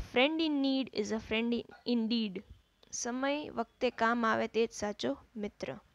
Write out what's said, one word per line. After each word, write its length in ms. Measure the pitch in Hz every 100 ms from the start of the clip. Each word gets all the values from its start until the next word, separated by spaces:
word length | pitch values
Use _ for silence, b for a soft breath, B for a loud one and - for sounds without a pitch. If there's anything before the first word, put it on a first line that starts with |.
| - 240
friend 240 | 277 320
in 120 | 320
need 400 | 285 269 269 247
is 200 | - 202
a 80 | 220 -
friend 220 | 220 233
in, 100 | 233 - - -
indeed. 560 | 240 226 233 214 185 - - _ _ _
સમય 580 | - 233 247 277 285 302
વખતે 400 | - 226 _ 247
કામ 360 | - 226 240 226
આવે 220 | 220 226
તે 200 | 220 226
જ 40 |
સાચો 460 | - 208 208 240 277 - 220
મિત્ર. 440 | 208 - 180 139 -